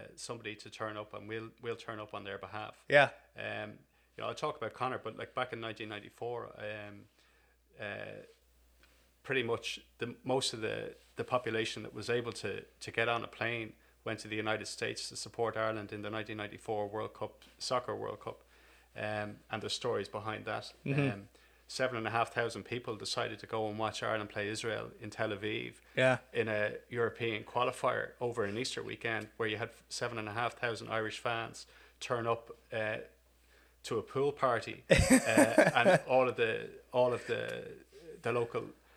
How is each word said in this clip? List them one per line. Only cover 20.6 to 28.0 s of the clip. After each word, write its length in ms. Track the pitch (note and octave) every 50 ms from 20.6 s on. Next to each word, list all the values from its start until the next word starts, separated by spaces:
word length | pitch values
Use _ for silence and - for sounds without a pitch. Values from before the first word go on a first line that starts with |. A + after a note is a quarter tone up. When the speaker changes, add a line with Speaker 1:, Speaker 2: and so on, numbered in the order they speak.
| - - - - -
Speaker 2:
Mm-hmm. 160 | C#3 C#3 D3
Speaker 1:
Um, 200 | C#3+ C3+ G#2 G2 G2+ - - - - - - - _ -
seven 300 | - - C3 B2+ B2 A#2
and 80 | A2
a 60 | G#2+
half 200 | A2+ A#2 A#2 -
thousand 320 | - B2 A#2 A2+ - G#2 G2
people 320 | - - A#2+ A#2+ B2+ A2+
decided 440 | G2+ - - - B2 A#2 A2+ G#2+ G#2
to 80 | - -
go 200 | A2+ A2+ A2 G#2+
and 120 | G#2+ G#2+
watch 240 | A2 G#2+ - - A#2+
Ireland 260 | A2+ A2 A2 G#2 G2+
play 200 | - G#2+ G2+ G#2
Israel 420 | A2 A2 - A2+ G#2+ G#2+ A2 A2+ - -
in 80 | A2+ G#2
Tel 200 | - - A2+ G#2+
Aviv 460 | G#2 F#2+ G#2+ G#2+ A2 A#2 A#2+ A#2+ A2+ - - - -
Speaker 2:
Yeah. 220 | C3 B2+ C3 B2+ B2 - -
Speaker 1:
in 160 | - B2 A2 A2
a 260 | G#2+ G#2 G#2 G#2+ - - - -
European 540 | A#2+ A#2+ A#2 G#2+ - - A#2+ A#2 G#2+ G#2+ A2
qualifier 680 | - - B2 A#2+ C3 A#2+ - - B2+ A#2 A2